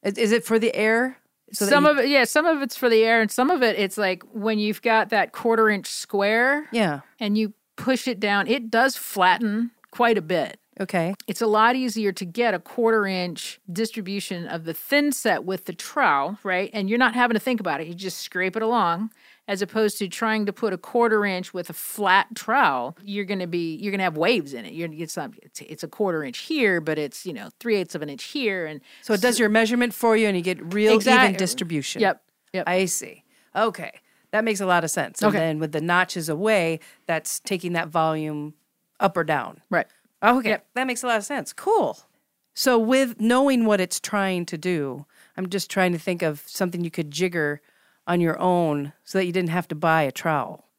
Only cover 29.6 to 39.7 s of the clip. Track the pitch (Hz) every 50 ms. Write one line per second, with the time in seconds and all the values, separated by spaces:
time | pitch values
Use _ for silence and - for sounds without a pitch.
29.6 | 226 214 240 240 240 240 - - - 233 220 220 220 214 196 180 170 180 185 165
30.6 | - 165 180 208 214 214 220 220 202 247 254 247 262 233 190 175 190 180 - -
31.6 | 185 165 165 151 131 - - - 214 190 - - _ _ _ _ _ _ - 185
32.6 | 170 170 180 185 190 180 - - 131 - - _ _ _ _ _ _ _ _ 185
33.6 | 220 233 - - 160 - - - _ _ _ _ _ _ - 208 226 226 214 190
34.6 | 202 185 180 175 165 156 - 180 147 - - - 208 214 196 - 165 165 160 151
35.6 | 160 156 151 156 156 170 175 180 185 175 - 185 165 156 156 151 190 220 220 202
36.6 | 170 165 165 160 - - - _ _ - 165 160 156 - - - _ - 202 175
37.6 | 175 175 175 170 165 165 151 170 160 160 160 156 156 156 151 151 147 151 151 _
38.6 | _ _ _ _ _ _ _ _ - 160 165 180 165 156 156 139 117 - - -
39.6 | _ _